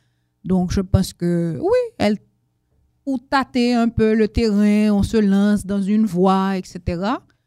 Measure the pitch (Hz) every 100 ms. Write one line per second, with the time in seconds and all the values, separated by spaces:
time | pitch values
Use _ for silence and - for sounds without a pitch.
0 | _ _ _ _ - 185 180 - 190 196
1 | 185 - 175 175 170 160 359 494 480 -
2 | 208 214 _ _ _ _ _ _ _ _
3 | - 262 - 277 254 247 240 240 233 -
4 | 220 220 214 - 233 202 208 208 214 202
5 | 196 226 208 196 202 208 190 202 190 214
6 | 220 175 185 190 190 190 - 175 180 170
7 | 196 311 - _